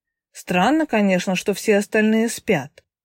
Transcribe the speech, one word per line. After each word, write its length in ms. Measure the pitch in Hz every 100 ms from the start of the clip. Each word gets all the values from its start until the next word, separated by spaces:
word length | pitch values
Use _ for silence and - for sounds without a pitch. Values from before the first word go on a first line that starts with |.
| _ _ _
Странно, 560 | - - 180 208 311 302
конечно, 500 | 214 196 180 196 185
что 180 | -
все 240 | 190 - 202
остальные 500 | 208 220 214 220 233
спят. 560 | - - 165 131 - _ _